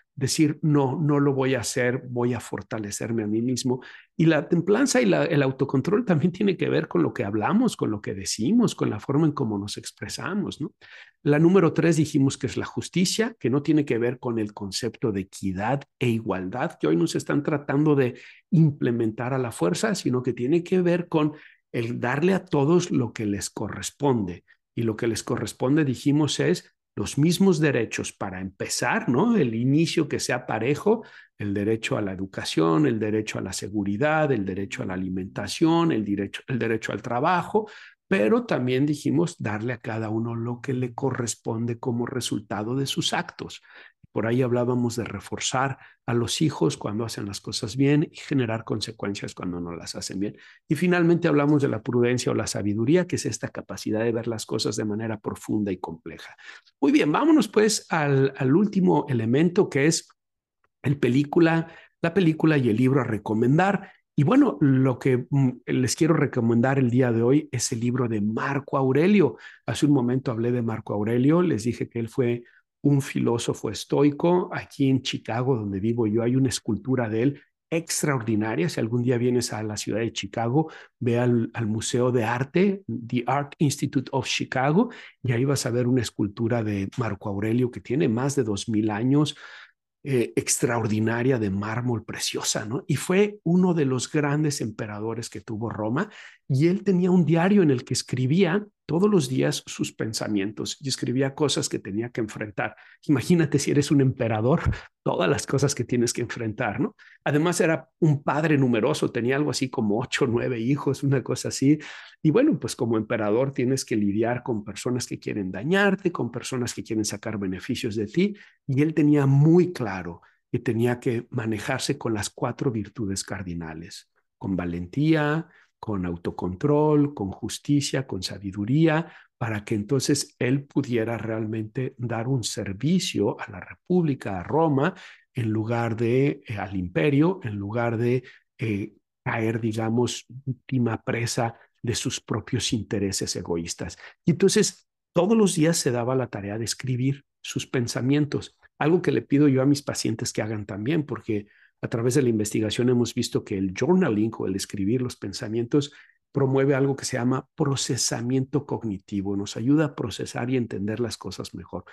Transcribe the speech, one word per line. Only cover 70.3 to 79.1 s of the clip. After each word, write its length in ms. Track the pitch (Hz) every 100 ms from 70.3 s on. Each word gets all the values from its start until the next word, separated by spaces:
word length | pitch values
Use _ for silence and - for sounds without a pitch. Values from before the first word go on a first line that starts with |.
hablé 200 | 113 120
de 120 | 123
Marco 320 | 113 110 - 104
Aurelio, 480 | 107 120 135 165
les 220 | 175 117 117
dije 220 | 117 123
que 120 | 117
él 100 | 113
fue 340 | - 120 120 120 _ _ _
un 180 | 143 143
filósofo 680 | 135 135 123 117 - 135 -
estoico. 800 | 107 - 143 147 143 170 180 180
Aquí 360 | 151 - - 139
en 120 | 135
Chicago, 560 | - 127 - 113 127 127
donde 220 | 104 98
vivo 280 | 107 117 110
yo, 140 | 110
hay 140 | 117 131
una 140 | 131
escultura 600 | - - 107 - 131 113
de 140 | 110
él 180 | 131 143 _ _ _
extraordinaria. 1000 | 165 170 - 151 135 110 107 110 110 170
Si 100 | -
algún 240 | 113 120
día 140 | 120